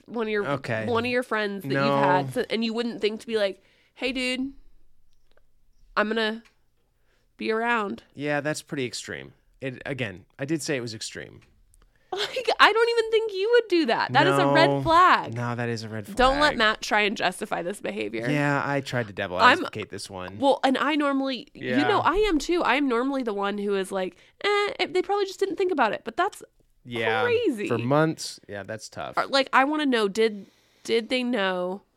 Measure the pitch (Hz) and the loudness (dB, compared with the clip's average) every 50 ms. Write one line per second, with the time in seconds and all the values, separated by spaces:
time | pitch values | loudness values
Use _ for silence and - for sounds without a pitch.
0 | _ - 208 240 226 220 214 208 202 135 143 131 139 - 117 110 110 110 240 226 | _ -10 -6 -4 -4 -2 -2 -2 0 0 -2 -2 -2 -2 -2 -2 0 0 0 0
1 | 233 247 247 247 262 - 226 214 214 202 202 196 185 139 139 139 - 143 139 139 | 0 0 0 -2 -2 0 -2 -2 -2 -2 -4 -6 -4 -2 0 2 2 4 4 4
2 | 139 143 - - - 131 131 254 220 - - 220 233 226 220 233 240 240 208 190 | 4 4 4 2 0 0 -2 -4 -2 -2 -2 -2 -2 -2 -2 -2 -2 -4 -2 -2
3 | 214 208 220 214 - 226 226 220 202 196 190 - _ _ _ _ _ _ _ - | -2 -2 -2 -4 -6 -4 -2 0 0 0 -2 -6 _ _ _ _ _ _ _ -6
4 | 262 254 254 262 254 254 254 254 262 277 269 - - - - - - - - - | -4 -4 -2 -2 -2 -2 -2 -2 -4 -6 -8 -12 -18 -20 -20 -20 -20 -20 -20 -20
5 | - - - - - - - - - _ _ _ _ _ _ _ - - - - | -20 -20 -20 -20 -20 -20 -20 -20 -20 _ _ _ _ _ _ _ -20 -4 0 2
6 | 208 214 220 226 220 214 220 226 - _ _ _ _ _ _ _ _ _ _ _ | 2 2 2 0 0 -2 -2 -6 -10 _ _ _ _ _ _ _ _ _ _ _
7 | _ _ _ _ _ _ _ - 214 214 220 220 226 233 240 226 208 196 226 226 | _ _ _ _ _ _ _ -6 -4 -2 -2 0 0 0 0 0 0 -2 -6 -8
8 | - _ _ 135 143 147 147 147 131 151 151 - - - - 143 131 117 - - | -12 _ _ -6 -4 -2 -2 0 0 -2 -4 -4 -6 -8 -6 -6 -4 -4 -6 -8
9 | - - 101 71 67 69 - _ _ _ _ _ - 135 127 123 - - 139 123 | -10 -10 -10 -10 -12 -14 -20 _ _ _ _ _ -10 -10 -10 -8 -8 -8 -6 -6
10 | 127 104 95 90 104 _ _ - 135 139 165 156 - - 151 127 117 120 110 107 | -6 -6 -8 -10 -16 _ _ -10 -6 -4 -4 -4 -2 -4 -4 -4 -4 -6 -8 -10
11 | - - - - 67 50 50 - - _ _ _ _ _ _ _ _ _ _ _ | -12 -12 -12 -12 -14 -14 -16 -20 -20 _ _ _ _ _ _ _ _ _ _ _
12 | _ _ - 381 415 - - 539 480 440 - - 254 339 427 453 466 466 466 466 | _ _ -6 -6 -4 -4 -4 -2 -2 0 4 6 6 6 6 4 2 2 2 2
13 | 453 440 453 440 440 440 403 370 381 440 480 480 466 427 359 339 311 233 220 156 | 0 2 0 0 0 -2 -2 -2 0 4 4 4 4 4 2 2 2 2 2 0
14 | 104 - 123 262 311 285 277 277 - 277 285 285 - - - - 269 330 320 339 | 0 2 4 4 4 6 6 4 4 6 6 6 6 6 4 2 2 4 6 8
15 | 370 349 269 208 160 151 113 120 120 120 120 117 120 117 117 110 110 110 107 110 | 8 8 6 4 2 -2 -6 -4 -4 -4 -2 -2 -2 -4 -4 -6 -6 -8 -10 -10
16 | 101 - 196 - 247 262 269 285 294 302 262 - 226 214 220 - - - 247 208 | -10 -4 2 4 4 4 4 4 2 2 2 2 2 2 2 0 -2 0 2 2
17 | 208 202 214 - - 180 185 - - - - 175 170 175 208 - - - 196 208 | 2 2 0 0 0 -2 -2 -2 -4 -2 0 0 0 -2 -6 -6 -6 -6 -6 -4
18 | 156 104 113 113 113 127 147 147 143 147 143 139 - 135 143 143 139 - 131 123 | -6 -6 -4 -4 -2 0 0 2 2 2 2 2 0 0 0 -2 -2 -2 -2 -4
19 | 117 104 98 95 101 92 90 87 226 247 262 - 320 - - 110 101 - - 104 | -4 -4 -4 -4 -4 -2 2 4 6 6 6 4 0 -4 -8 -8 -8 -8 -10 -12
20 | - - 98 95 90 90 95 107 247 277 254 - - 262 262 - 240 269 311 285 | -12 -10 -10 -10 -10 -10 -6 0 2 2 2 2 2 0 0 0 0 0 0 0
21 | 294 277 277 269 269 269 269 220 - - - - - 127 127 262 - - 415 359 | 0 0 0 -2 -2 -4 -6 -6 -10 -14 -14 -10 -6 -2 0 0 2 2 2 2
22 | - 240 311 392 427 427 339 294 - - 339 349 - - 233 277 294 269 233 233 | 2 2 2 2 2 2 2 0 0 0 0 0 2 2 2 2 2 0 0 0
23 | 247 269 277 269 262 226 202 202 196 202 202 208 202 208 202 196 190 190 196 190 | 0 0 -2 -2 -4 -4 -4 -2 -2 -4 -4 -4 -4 -2 -2 -2 -2 -4 -4 -4
24 | 190 185 - - - _ _ - - 403 415 403 415 392 - - 370 - 302 370 | -4 -6 -6 -12 -20 _ _ -6 -2 0 0 0 0 -2 -2 -4 -4 -2 -2 -2
25 | 359 - 392 403 403 392 381 - 392 381 339 - 392 359 359 269 247 214 - - | 0 0 0 -2 -2 -4 -4 -4 -4 -4 -2 -2 -2 0 2 2 2 0 0 -2
26 | - - - - - 415 - - - - _ _ _ _ _ _ - 127 120 113 | -8 -6 -4 -2 -2 -2 -4 -6 -14 -20 _ _ _ _ _ _ -14 -8 -4 -2
27 | 113 110 110 110 220 480 466 466 480 392 262 208 208 - 123 113 117 123 139 147 | 0 2 2 2 2 2 2 2 2 0 -2 -2 -2 -2 -2 -2 0 2 4 4
28 | 156 160 160 - - - - - - - 101 101 95 98 107 107 - - - - | 4 2 0 -4 -8 -12 -12 -14 -14 -12 -12 -10 -10 -10 -10 -12 -12 -14 -12 -10
29 | 76 64 - - - 135 247 269 269 - - 240 269 277 302 311 302 277 254 226 | -10 -6 -4 -4 -4 0 0 -2 0 2 2 2 2 2 0 0 0 2 2 2
30 | 214 202 185 220 220 226 208 202 196 - _ _ _ _ _ _ - - 226 226 | 2 0 2 0 0 0 0 -4 -12 -18 _ _ _ _ _ _ -6 -2 -2 -2
31 | 220 220 262 254 247 240 247 226 196 190 185 180 180 180 185 202 - _ _ | 0 0 -2 -2 -2 -2 -2 0 0 0 0 -2 -2 -4 -6 -8 -12 _ _